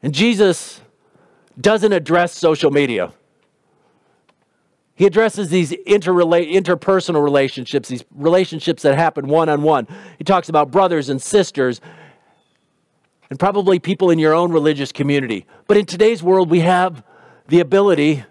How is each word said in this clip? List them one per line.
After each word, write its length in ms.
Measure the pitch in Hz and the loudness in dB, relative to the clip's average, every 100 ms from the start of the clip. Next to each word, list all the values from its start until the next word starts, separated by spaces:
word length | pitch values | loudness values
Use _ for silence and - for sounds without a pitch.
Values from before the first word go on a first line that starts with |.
And 120 | - | -6
Jesus 680 | 139 220 214 202 170 - - _ _ _ _ _ _ _ - | -2 0 2 2 0 -8 -20 _ _ _ _ _ _ _ -4
doesn't 340 | 160 220 208 | 0 2 0
address 400 | 190 151 170 175 | 0 0 0 0
social 380 | - 170 156 156 | 0 -2 2 0
media. 420 | 143 139 110 87 - _ _ _ _ _ _ _ _ _ _ _ _ _ _ _ _ _ _ | 0 -2 -2 -6 -10 _ _ _ _ _ _ _ _ _ _ _ _ _ _ _ _ _ _
He 100 | 196 | 0
addresses 440 | 190 220 - 190 | 2 0 -2 -2
these 220 | 180 160 | 0 0
interrela-, 800 | 170 - 202 175 175 170 170 165 | -4 0 0 2 2 2 2 2
interpersonal 720 | 185 175 180 - 190 180 160 | -2 0 -4 0 0 0 0
relationships, 640 | 147 143 135 - 123 139 117 | 2 2 0 -4 -6 -6 -6
these 160 | 127 - | -14 -14
relationships 720 | - 147 180 185 160 175 208 | -4 0 2 0 -6 -6 -2
that 120 | 151 139 | 0 2
happen 320 | 165 - 135 | 0 -2 -2
one-on-one. 600 | 156 160 147 151 147 113 - - - | 0 2 0 2 0 -2 -14 -20 -16
He 60 | |
talks 260 | 151 190 165 | 0 0 0
about 200 | 160 147 | -2 0
brothers 400 | 160 190 170 135 | 2 0 0 -4
and 120 | 135 | -6
sisters 580 | - 208 185 - 127 117 - - - _ _ _ _ _ _ _ _ _ _ _ _ | 0 0 0 -2 -2 -2 -12 -20 -20 _ _ _ _ _ _ _ _ _ _ _ _
and 100 | 135 | -4
probably 400 | 185 202 190 185 | -2 0 0 0
people 320 | - 190 190 | -2 -2 2
in 80 | 165 | 2
your 140 | 156 | 2
own 180 | 160 175 | 2 0
religious 400 | 165 151 147 139 | 0 0 -2 -6
community. 540 | - 139 143 131 104 - _ _ | -6 -2 -2 -2 -8 -10 _ _
But 100 | 208 | 0
in 80 | 208 | 0
today's 360 | 175 214 226 | 0 0 0
world, 280 | 170 190 175 | 0 2 2
we 100 | 170 | 2
have 440 | 170 180 185 151 - _ - _ _ | 2 2 0 -4 -20 _ -20 _ _
the 140 | 160 | 0
ability 640 | 156 196 202 160 147 147 113 | 2 2 2 2 0 -2 -6